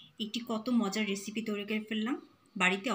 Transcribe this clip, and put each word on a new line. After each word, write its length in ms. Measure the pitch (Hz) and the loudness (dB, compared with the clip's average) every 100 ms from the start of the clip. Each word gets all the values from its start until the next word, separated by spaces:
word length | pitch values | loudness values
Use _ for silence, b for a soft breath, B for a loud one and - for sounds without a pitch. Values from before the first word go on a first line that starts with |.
| B - | B -10
একটি 160 | 214 233 233 | -6 -6 -4
কত 160 | 220 233 240 | -4 2 2
মজার 260 | 196 208 208 | 4 2 0
recipe 300 | 202 208 220 214 | -2 -4 -6 -4
তৈরি 160 | 208 208 | -4 -2
করে 120 | 214 214 | -2 -2
ফেললাম। 260 | 220 220 311 - _ _ 196 | -2 0 -2 -6 _ _ 2
বাড়িতে 260 | 185 196 254 | 4 4 2